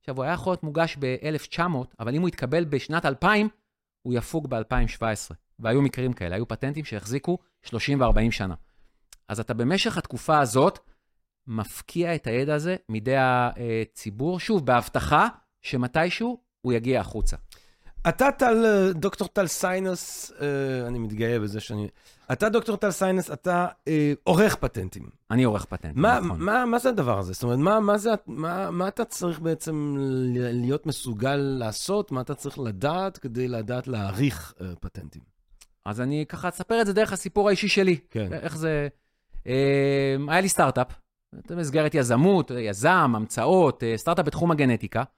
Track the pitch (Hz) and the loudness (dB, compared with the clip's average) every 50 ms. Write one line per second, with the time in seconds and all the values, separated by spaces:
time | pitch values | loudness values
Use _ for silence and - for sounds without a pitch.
0 | _ - 135 131 127 143 170 175 113 185 180 170 - 156 147 160 165 160 - 143 | _ -10 -6 -6 -4 -4 -4 -4 -2 -2 -4 -2 -4 -6 0 0 0 0 0 -4
1 | 139 131 127 - - 151 156 147 - - - - 170 175 175 131 123 - _ _ | -2 -2 -2 -2 -4 -4 -4 -4 -6 -8 -4 -2 -2 0 0 -2 -4 -6 _ _
2 | 113 113 127 151 180 180 - - - 123 135 165 175 156 147 135 - - 156 170 | -6 -2 0 0 0 0 -2 -2 -4 0 0 0 0 0 -2 -4 -2 -2 -4 -2
3 | - 151 135 - - 180 214 208 214 214 - _ _ _ _ _ _ _ _ _ | 0 0 -2 2 2 4 4 4 2 0 -2 _ _ _ _ _ _ _ _ _
4 | _ 123 123 120 113 - - 165 147 135 131 113 110 _ 127 123 123 110 - - | _ -2 -2 -2 -2 -2 -4 -4 -4 -2 -4 -4 -2 _ 2 2 2 2 0 -2
5 | 120 113 110 104 - - 80 - _ _ _ _ 117 110 117 139 143 135 - - | -2 -2 -2 -4 -6 -12 -16 -18 _ _ _ _ 0 2 4 4 4 2 2 0
6 | 127 127 123 - 95 85 87 98 117 - 113 107 - 135 143 156 151 - - 104 | -2 -4 -2 -4 -4 -4 -4 -4 -4 -4 -6 -6 -4 -6 -4 -6 -8 -8 -8 -10
7 | 95 104 120 139 - - 175 180 _ _ _ _ _ - - 113 - - 143 139 | -6 -4 -6 -4 -2 -2 -4 -4 _ _ _ _ _ -8 -6 -4 0 0 2 4
8 | 127 117 107 107 110 117 113 - 104 92 85 - - _ _ _ - _ _ _ | 4 6 6 6 4 4 0 0 -4 -6 -6 -10 -14 _ _ _ -20 _ _ _
9 | _ _ - _ _ _ 107 104 113 - 120 110 117 127 175 196 - 233 - 180 | _ _ -20 _ _ _ -8 -8 -4 -6 -2 -2 0 2 2 2 0 0 -2 -4
10 | - - - 120 - - 160 151 143 120 113 131 143 175 - - _ _ - _ | -8 -8 -10 -10 -2 2 4 4 4 4 4 4 4 4 2 0 _ _ -20 _
11 | _ _ _ _ _ _ _ _ _ - 113 110 104 - - - - - - 170 | _ _ _ _ _ _ _ _ _ -8 -6 -6 -6 -6 -8 -18 -18 -8 -4 -2
12 | 175 170 170 151 _ 120 113 123 135 143 151 151 151 175 185 - _ _ 110 110 | -2 0 -2 -4 _ -2 -2 0 0 0 0 -2 0 -2 -4 -4 _ _ -6 -4
13 | 107 123 131 135 131 127 127 123 123 120 - - 120 117 113 113 110 - _ - | -2 0 2 4 4 4 4 2 2 0 -2 -4 -4 -2 -2 -2 -2 -4 _ -12
14 | - 110 101 107 131 160 180 180 - - 226 196 147 123 127 120 113 - - 127 | -12 -12 -6 -4 -4 -2 -2 -4 -2 0 0 0 4 4 4 4 2 0 -4 -4
15 | - 73 147 151 190 240 - - _ _ _ _ _ - - 127 123 123 _ 160 | 0 4 4 4 4 4 0 -8 _ _ _ _ _ -6 -4 -2 -2 0 _ 0
16 | 165 180 170 - 226 240 247 233 _ _ _ _ _ 127 123 117 113 123 131 120 | 0 0 0 -2 -4 -4 -4 -6 _ _ _ _ _ -2 -2 0 0 0 0 0
17 | 98 - - 110 - - - - - - - - _ _ _ _ _ - - - | 0 -2 -4 0 0 0 0 0 -8 -18 -20 -20 _ _ _ _ _ -20 -14 -2
18 | - 165 165 - 254 277 277 - 269 247 226 220 226 220 214 202 190 190 185 160 | 0 0 2 4 4 2 4 4 4 4 4 6 4 4 4 6 4 4 2 0
19 | 143 196 - - 208 170 _ - 196 160 - - - 185 185 185 190 185 180 170 | -2 -4 -2 -2 -6 -2 _ 0 0 0 -2 -2 -2 -2 -2 0 -2 -2 -4 -6
20 | - - - - - - - - - 147 143 139 135 135 131 127 123 120 120 123 | -8 -12 -12 -14 -14 -16 -10 -6 -4 -4 -2 -2 -2 -2 -2 -4 -4 -4 -4 -4
21 | 113 107 107 107 117 113 120 117 104 104 98 107 - - 107 104 104 104 _ _ | -6 -6 -4 -2 0 0 0 0 -2 -2 -6 -8 -8 -6 -6 -6 -6 -6 _ _
22 | _ - - _ _ - 127 - - 220 208 233 214 - 214 196 - 208 170 - | _ -20 -20 _ _ -6 -4 0 0 2 2 2 0 0 -4 0 0 -2 0 0
23 | 196 190 185 190 170 - 151 139 _ 180 180 175 175 175 - _ _ - 156 156 | 0 2 2 0 0 -4 -8 -6 _ 0 0 0 0 -2 -4 _ _ 0 2 2
24 | 151 147 147 - _ - 180 160 214 214 - - - 127 - 113 92 92 - 98 | 2 2 0 0 _ 4 6 6 6 6 4 2 -4 -4 -4 -4 -6 -6 -8 -12
25 | - - - _ _ _ 110 120 131 120 107 101 80 - - 87 - 80 73 - | -16 -16 -18 _ _ _ 2 4 4 4 4 0 -2 -4 -8 -8 -8 -6 -2 2
26 | 156 214 247 240 190 175 165 160 160 190 214 247 254 240 233 240 240 262 247 202 | 4 4 4 2 2 -2 -4 -2 -2 0 2 2 2 2 0 2 2 0 0 2
27 | 151 123 113 98 98 90 92 - - 120 120 127 143 185 208 220 214 202 208 208 | 0 0 0 0 0 -4 -6 -4 -2 0 0 2 2 4 4 4 4 2 2 2
28 | 202 233 220 202 _ - - - 156 170 175 185 196 185 175 175 180 196 - - | 2 0 -2 -2 _ -8 -10 -8 -6 -6 -4 -4 -4 -4 -4 -2 -4 -4 -2 -4
29 | 233 214 - - - 175 170 147 165 165 160 156 - 160 160 151 147 147 143 139 | -6 -6 -4 -6 -4 -4 -4 -4 -4 -4 -4 -4 -4 -6 -6 -4 -4 -2 -2 -2
30 | 139 135 131 131 127 127 123 123 123 123 120 123 120 123 139 151 - 160 143 - | -2 -2 -2 0 0 0 0 -2 -2 -2 -2 -2 0 0 -2 -2 -2 -6 -6 -6
31 | - 127 117 104 113 135 139 143 139 139 135 131 120 110 107 - - - 196 208 | -6 -8 -6 -2 -2 -2 0 0 -2 -2 -2 -4 -4 -6 -6 -6 -6 -4 -2 -2
32 | 202 - 135 127 127 - 147 - - 143 - - 139 113 104 95 92 143 160 180 | -2 -4 -6 -6 -6 -6 -8 -8 -8 -12 -8 -8 -8 -8 -6 -2 -2 -2 0 0
33 | 190 196 180 - _ 135 113 120 127 123 123 113 110 107 123 127 123 131 127 110 | -2 -4 -6 -8 _ -8 -4 -4 -4 -2 -4 -6 -6 -6 -6 -6 -6 -6 -6 -4
34 | 101 98 95 101 135 143 - - - - - _ 90 92 87 - - 92 _ - | -4 -4 -2 2 2 2 2 -2 -12 -16 -16 _ -12 -12 -12 -10 -12 -12 _ -12
35 | 87 76 _ 73 60 _ _ _ _ _ - - - _ _ _ _ 98 104 110 | -16 -14 _ -20 -20 _ _ _ _ _ -20 -20 -20 _ _ _ _ -10 -6 -4
36 | 123 127 143 151 151 - - 165 151 180 170 - 185 _ 226 226 226 202 196 202 | -4 -2 -2 -2 -4 -6 -8 -6 -6 -6 -6 -6 -4 _ 2 2 2 2 2 2
37 | 220 208 190 185 - 196 - 208 202 208 202 185 - 202 - 202 196 185 180 147 | 2 0 0 -6 -8 -4 0 2 4 4 4 2 2 0 2 4 4 4 4 2
38 | - _ _ 113 107 92 - 156 - 165 151 160 160 160 156 147 143 143 - _ | -2 _ _ -4 -4 -4 -4 -6 -6 -8 -6 -4 -2 -2 0 0 -2 -4 -8 _
39 | _ _ _ _ _ _ _ - - - 127 131 139 139 139 139 139 139 139 139 | _ _ _ _ _ _ _ -12 -6 -2 0 2 2 4 4 4 2 2 2 2
40 | 139 139 135 135 143 147 156 180 190 190 - - 175 139 131 - 165 - - - | 2 0 0 -2 -2 0 2 2 2 2 4 4 2 2 4 0 -2 -2 -4 -18
41 | _ _ _ _ _ _ - - - - 170 175 170 147 131 156 151 151 151 156 | _ _ _ _ _ _ -20 -20 -14 -10 -8 -6 -6 0 0 2 2 2 2 2
42 | 131 120 139 127 147 190 202 185 151 - 131 123 117 107 101 95 113 156 180 185 | 2 4 4 6 6 6 6 6 2 0 -4 -6 -4 -4 -4 2 4 4 6 6
43 | 160 135 117 110 110 107 - - 113 135 185 185 180 143 123 - - 113 113 110 | 4 4 2 0 -2 -4 -2 0 2 4 6 6 6 4 2 0 -2 -2 -2 -2
44 | - - 170 175 180 147 - 156 170 170 165 147 143 131 117 113 - 101 - 113 | 0 0 2 2 2 0 0 0 2 2 2 4 4 4 4 2 -2 -4 -4 -4
45 | 123 - _ | -4 -4 _